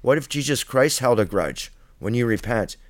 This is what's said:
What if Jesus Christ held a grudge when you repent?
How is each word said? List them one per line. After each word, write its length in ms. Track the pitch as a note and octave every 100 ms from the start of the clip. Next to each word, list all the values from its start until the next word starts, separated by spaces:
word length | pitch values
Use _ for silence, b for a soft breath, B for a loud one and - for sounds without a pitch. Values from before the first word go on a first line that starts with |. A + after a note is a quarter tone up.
What 160 | B2+ D3
if 100 | C#3+
Jesus 360 | D3 C#3 C3+
Christ 360 | - C3 C#3+ -
held 200 | B2+ A#2
a 60 | G2
grudge 460 | G2 D#2 B1+ - - - -
when 140 | G2+
you 120 | A#2+ A#2
repent? 520 | A2 - A#2 F#2+ - -